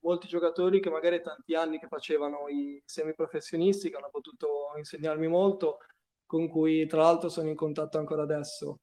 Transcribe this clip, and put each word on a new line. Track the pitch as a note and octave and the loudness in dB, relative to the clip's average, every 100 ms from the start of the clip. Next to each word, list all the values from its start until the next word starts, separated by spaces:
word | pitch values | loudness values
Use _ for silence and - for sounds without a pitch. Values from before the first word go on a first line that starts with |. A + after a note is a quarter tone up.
molti | E3 F3 F3+ | 0 -2 0
giocatori | F3 F3 E3+ F3+ F#3+ | 2 2 4 6 6
che | F#3+ | 4
magari | D#3+ E3 E3+ | 2 2 2
è | |
tanti | E3+ - - D#3+ | -2 -14 -2 0
anni | D#3+ D#3 | 0 -2
che | C#3+ | -6
facevano | D3+ - D#3 C#3+ C#3+ C#3+ | -10 0 0 0 -4 -6
i | C#3+ C#3+ C#3+ | -4 -4 -8
semiprofessionisti, | _ - D#3 D#3 D#3+ D#3 - E3 F3+ G3+ F3+ | _ -6 -6 -2 -4 -4 -6 2 2 2 -2
che | D3+ | -8
hanno | C#3+ | -10
potuto | D3 C3+ B2+ D3+ C#3+ C#3+ D3 | -10 -12 -8 -4 -4 -6 -10
insegnarmi | D3+ D#3 D#3 D#3 D#3+ | -14 -8 -4 -2 2
molto, | E3+ G3 F#3+ D#3+ C#3+ - _ _ _ _ | 4 4 2 -2 -4 -14 _ _ _ _
con | D#3+ E3 | -2 -2
cui | D#3+ D#3+ D#3+ D#3 | 2 2 2 2
tra | D#3+ | 4
l'altro | D#3+ E3 E3+ | 6 4 0
sono | - D#3 | -4 -4
in | D3+ | -4
contatto | D#3 D3+ D#3 D#3 | -4 -4 -4 -4
ancora | D3+ D#3 | -2 -4
adesso. | D3 D3+ C#3+ - C#3+ - | -2 -2 -4 -10 -10 -12